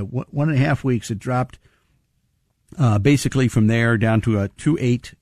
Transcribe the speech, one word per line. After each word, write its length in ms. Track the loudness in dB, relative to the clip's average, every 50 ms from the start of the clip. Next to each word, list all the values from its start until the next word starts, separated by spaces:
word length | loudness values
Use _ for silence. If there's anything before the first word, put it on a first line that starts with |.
| -4
one, 220 | -4 -6 -8 -8 -6
one 200 | -4 -2 -2 0
and 80 | 2
a 40 | 0
half 220 | 0 0 0 -2 -2
weeks, 260 | -2 -2 -2 -4 -6
it 80 | -8
dropped, 400 | -8 -6 -4 -2 -2 -4 -4 -8 -20 _ _ _ _ _ _ _ _ _ _ _ _ _ _ _ _ _ _ _ _ _ -10 -4
uh, 220 | 0 2 2 2 2
basically 480 | 4 4 2 2 2 0 0 0 0
from 200 | 0 2 2 2
there 300 | 2 2 2 2 2 2
down 240 | 2 2 0 0 0
to 180 | 0 0 0 0
a 100 | -2 -4
two 280 | _ -4 -2 -2 0 0
eight 340 | 0 0 -2 -2 -4 -10 -20 _